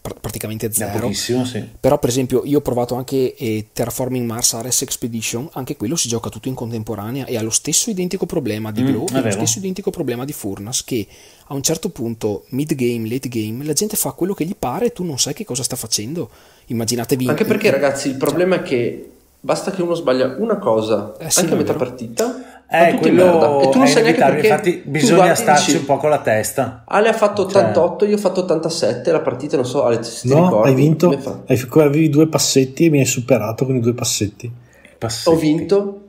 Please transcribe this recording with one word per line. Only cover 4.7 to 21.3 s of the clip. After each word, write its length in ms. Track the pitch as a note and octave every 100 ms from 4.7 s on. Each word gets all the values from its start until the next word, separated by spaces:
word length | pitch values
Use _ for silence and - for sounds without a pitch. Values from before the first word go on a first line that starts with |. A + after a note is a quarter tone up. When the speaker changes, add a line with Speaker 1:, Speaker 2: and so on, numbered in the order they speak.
| B2
Speaker 1:
Expedition, 680 | C3 - B2+ A2+ A2 A#2+ D3
anche 240 | - B2+ D3+
quello 200 | - D#3+
si 120 | A#2+
gioca 200 | A#2 A2
tutto 200 | A2 C3+
in 60 |
contemporanea 720 | C3 A#2 A#2 A2 G#2 G#2 C3+ -
e 100 | A#2+
ha 60 |
lo 80 | A2
stesso 380 | G#2+ - - -
identico 360 | F#3+ F3+ F#3+ F3+
problema 460 | F3 A#2+ G#2+ A2
di 100 | G#2+
Speaker 2:
Mm, 40 | C3
Speaker 1:
Glow 200 | A#2 D#3
Speaker 2:
è 40 |
Speaker 1:
e 20 | C3
lo 60 |
Speaker 2:
vero. 80 | A#2 G2
Speaker 1:
stesso 220 | A2+ -
identico 320 | F#3+ F#3 G3+
problema 340 | F#3 C#3 A#2+
di 80 | C3+
Furnace, 500 | D3 G2+ F#2+ G2+ C3+
che 220 | - B2+ F#2+ - - - _
a 60 |
un 80 | C#3
certo 280 | C3+ D#3+ G3+
punto, 540 | - A#2 A2+ A2 G2+ -
mid 260 | B2+ D3+
game, 340 | D3+ A#2+ A#2+ A2
late 200 | B2 C3
game, 360 | A#2+ G#2+ A#2
la 80 | D3+
gente 240 | D3 G#3 G#3+
fa 140 | C#3+
quello 220 | - F#3
che 100 | G3+
gli 120 | D#3 G3
pare 280 | B2 C#3 A#3
e 60 |
tu 120 | A#3+
non 140 | F3+ C3+
sai 140 | -
che 100 | -
cosa 180 | A2 B2
sta 140 | B2 B2
facendo. 540 | A2+ - G#2+ E3+ B2+ _ - _ _
Immaginatevi 640 | A#2 A#2 A#2+ A2+ C3 B2+
Speaker 3:
Anche 160 | D3+
perché, 220 | G#3+ G#3 G#3
Speaker 1:
il 40 |
Speaker 3:
ragazzi, 340 | C#3 C#3 C3+ C#3+
il 100 | B2+
Speaker 1:
cioè 20 |
Speaker 3:
problema 360 | D3 D#3 F#3 G3
è 60 |
che 480 | - B2+ A#2+ - - - _ _
basta 300 | C3 D#3 -
che 100 | -
uno 140 | E3+
sbaglia 400 | E3 - B2+ B2+ -
una 180 | A3+ G#3
cosa, 560 | B2+ A2 A2 G#2 G#2 -
Speaker 1:
Eh, 100 | D#3+